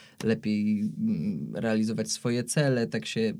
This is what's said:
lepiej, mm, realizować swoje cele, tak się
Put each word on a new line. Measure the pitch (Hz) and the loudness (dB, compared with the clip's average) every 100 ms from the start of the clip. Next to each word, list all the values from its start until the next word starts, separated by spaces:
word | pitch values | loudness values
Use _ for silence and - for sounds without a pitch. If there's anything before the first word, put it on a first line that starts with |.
| - - | -20 -4
lepiej, | - 110 107 104 104 104 | 0 0 2 2 2 2
mm, | 107 - 110 90 92 80 73 80 | 0 0 0 0 0 -2 -4 -2
realizować | 110 110 110 110 110 | 0 2 2 0 -4
swoje | - 123 120 | -2 -2 -2
cele, | 120 156 143 123 113 | 0 0 2 2 0
tak | 113 - | -2 -4
się | 113 110 - | -2 0 -2